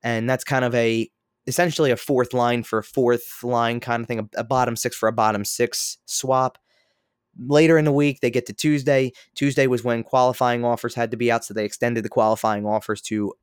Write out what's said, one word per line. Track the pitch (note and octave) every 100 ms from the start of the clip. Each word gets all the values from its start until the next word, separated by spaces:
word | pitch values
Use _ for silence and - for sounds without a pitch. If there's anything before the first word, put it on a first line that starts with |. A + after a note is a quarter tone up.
And | A#2+ A#2 A#2
that's | C3
kind | - C3+
of | B2+
a, | A#2+ A#2 A2+ A2+ _ _ _ -
essentially | B2+ F3 D#3 D3
a | A#2
fourth | - C3+ B2
line | B2+ A#2+ A#2+
for | A2+ A2
a |
fourth | G#2+ - A#2+ A#2+ - -
line | A#2+ A#2+ A#2 A#2
kind | A#2 A#2
of | A#2
thing, | A#2
a, | G#2+ -
a |
bottom | A2+ B2+ A#2+
six | A#2 A#2+ -
for | A2
a |
bottom | A2+ A2 G#2
six | G2+ - A#2 - - - -
swap. | - C3 C3 C3 - _ _ _ _ _ _ _ -
Later | B2 D3 D#3+ D#3+
in |
the | D3+
week, | C#3 D3 C#3
they | B2+
get | B2 A#2+
to |
Tuesday. | - D3+ D3 C3+ C#3 C3 - - -
Tuesday | C#3+ C3+ C3+
was | B2
when | A#2+ A#2
qualifying | A2 B2+ B2+ B2 B2+ A#2+
offers | A#2+ A#2 B2 B2
had | A#2
to | A2+
be | A#2+
out, | A#2
so | -
they | G#2
extended | G#2 - A#2+ A#2
the | G#2
qualifying | - A2 A2 A2 G#2 G#2
offers | G#2+ - G#2
to | - G#2+ G2+ -